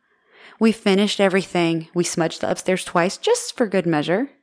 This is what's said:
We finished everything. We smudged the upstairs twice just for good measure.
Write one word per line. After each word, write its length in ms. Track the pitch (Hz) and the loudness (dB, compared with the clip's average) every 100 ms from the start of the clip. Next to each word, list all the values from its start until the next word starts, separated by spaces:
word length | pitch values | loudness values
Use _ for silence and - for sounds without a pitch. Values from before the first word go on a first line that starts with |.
| _ _ _ - - - | _ _ _ -20 -20 0
We 120 | 220 | 2
finished 480 | 214 202 190 208 - | 2 2 2 2 2
everything. 720 | 196 190 - 175 170 165 160 | 2 2 0 0 0 0 -2
We 100 | 175 | -2
smudged 380 | 170 - 165 - | -2 -2 -4 -4
the 80 | - | -6
upstairs 360 | 185 - 185 - | -4 -2 -2 -2
twice 320 | 175 180 - | 0 0 -2
just 400 | - 494 - - | -2 0 -2 -4
for 100 | 220 | -2
good 180 | 190 170 | 0 0
measure. 440 | 151 143 190 277 _ | 0 0 -2 -2 _